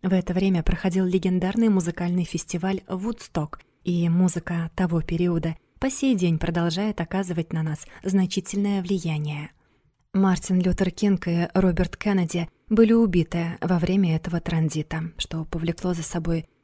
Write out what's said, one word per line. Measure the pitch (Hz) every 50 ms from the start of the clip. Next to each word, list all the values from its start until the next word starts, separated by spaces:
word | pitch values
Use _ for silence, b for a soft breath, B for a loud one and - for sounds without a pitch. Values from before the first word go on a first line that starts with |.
| -
В | 185 185
это | 185 175 - 180
время | 185 190 196 190 170 156
проходил | - 185 - - 190 170 190 190
легендарный | 180 180 190 170 190 185 185 180 185 202 226 226 226
музыкальный | 208 190 170 170 170 - 175 175 175 185 175
фестиваль | 156 - 147 - - - 175 165 190 196 185 - -
"Вудсток", | 190 185 190 226 233 - - - _ 170 151 147 - - - _ _ _ _
и | - 175 175 170 170
музыка | 165 175 185 180 - 180 165 - 175 170 165 165 -
того | - 190 170 175 165
периода | 151 - 170 165 180 180 175 165 147 165 160 - _ _ _ -
по | - 269
сей | 269 - - 269 254
день | 190 180 175 165 160
продолжает | - - 165 175 170 170 160 185 202 214 208 -
оказывать | 165 - - 190 196 180 175 165 160 -
на | - 165 156
нас | 156 151 - - B B B B
значительное | 190 185 196 185 185 - 196 180 - - 202 202 202 202 196 180
влияние. | 180 196 185 165 170 156 151 151 147 147 147 147 - _ _ _ _ _ _ _ _ _ _ _ _ _
Мартин | 196 190 190 185 180 - - 190 180
Лютер | 180 185 180 - 196 185
Кинг | 175 - - 202 196 180 - 175
и | 170 170 170 - -
Роберт | 190 190 185 175 180 180 165 - -
Кеннеди | - 208 202 190 180 160 - 175 170 - _ _ _ -
были | 214 214 226 214 226
убиты | 226 226 208 175 175 165 - - 170 170 165 170 -
во | - 170 185 175
время | 160 180 185 196 196 170 160
этого | 160 - - 170 170
транзита, | - - 165 160 160 156 - 156 151 _ - 160 160 165 - -
что | - - - 160 160
повлекло | - - 165 160 165 165 - - 180 175
за | 165 160
собой | - - 175 160 170 165 165 156 _ _ _